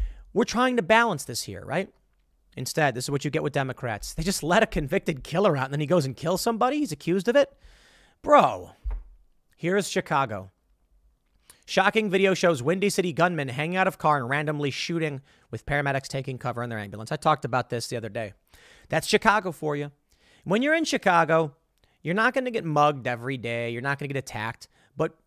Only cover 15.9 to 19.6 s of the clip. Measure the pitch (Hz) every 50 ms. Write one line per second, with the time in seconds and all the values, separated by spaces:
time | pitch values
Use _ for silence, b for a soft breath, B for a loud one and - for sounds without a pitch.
15.9 | 135 135 - - - 139 131 135 131 120 - 123 120 120 120 120 117 107 104 101
16.9 | 98 101 107 - 156 147 - 160 156 - - 127 117 127 120 - - 120 - -
17.9 | 123 117 110 107 98 117 113 101 - _ _ b b b b b b b b -
18.9 | - 160 - - - 208 - 220 202 214 190 185 160 -